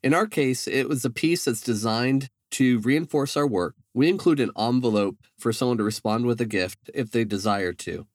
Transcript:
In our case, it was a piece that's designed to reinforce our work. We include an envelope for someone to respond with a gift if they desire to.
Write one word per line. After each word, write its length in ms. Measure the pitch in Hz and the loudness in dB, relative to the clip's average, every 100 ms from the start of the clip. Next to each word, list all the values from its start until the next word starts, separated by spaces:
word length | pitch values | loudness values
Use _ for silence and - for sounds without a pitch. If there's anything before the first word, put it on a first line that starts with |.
In 100 | 131 | 2
our 140 | 165 220 | 2 0
case, 420 | - 135 127 - | 0 0 -2 -2
it 220 | 131 135 | -2 -2
was 160 | 143 127 | -2 -2
a 40 | |
piece 360 | 120 165 170 - | -2 0 0 0
that's 160 | 113 | -2
designed 640 | - 107 113 113 127 135 135 _ _ | -2 -2 0 0 2 0 -2 _ _
to 280 | - 131 120 | 2 2 4
reinforce 580 | 117 147 165 147 139 147 | 2 0 0 -2 0 0
our 100 | 143 | 0
work. 280 | 98 85 - _ | 0 -2 -6 _
We 160 | 123 156 | 2 2
include 320 | 190 180 143 | 4 2 2
an 120 | 117 - | 0 0
envelope 600 | 113 127 123 107 101 - _ _ | 0 2 2 2 0 -4 _ _
for 140 | 117 | -4
someone 240 | 110 127 117 | 0 0 2
to 60 | |
respond 400 | 107 107 113 110 | 0 -2 -2 0
with 160 | 120 117 | 0 0
a 60 | 113 | -2
gift 420 | 104 92 - - | -2 -2 -6 -10
if 160 | - 117 | -8 -2
they 140 | 120 | -2
desire 480 | 110 101 107 101 90 | 0 -2 0 0 -2
to. 320 | 87 - 87 - | -6 -10 -10 -12